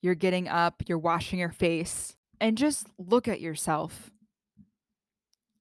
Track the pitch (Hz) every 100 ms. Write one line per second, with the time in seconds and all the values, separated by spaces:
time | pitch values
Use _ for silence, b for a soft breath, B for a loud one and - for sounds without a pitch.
0 | 180 175 185 185 180 170 170 - - 170
1 | 165 170 - 185 175 - 180 165 175 -
2 | - - _ _ 220 226 294 294 - _
3 | 180 240 240 196 165 156 - 156 160 -
4 | - _ _ _ _ _ - _ _ _
5 | _ _ _ _ _ _